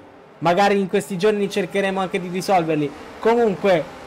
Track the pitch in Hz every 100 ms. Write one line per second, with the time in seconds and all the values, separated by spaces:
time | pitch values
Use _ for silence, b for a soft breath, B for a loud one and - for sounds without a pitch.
0 | B - - - 160 180 202 202 190 202
1 | 185 190 208 208 202 202 - 196 190 190
2 | 185 196 180 180 180 190 165 156 143 -
3 | - - 220 240 226 180 196 170 - -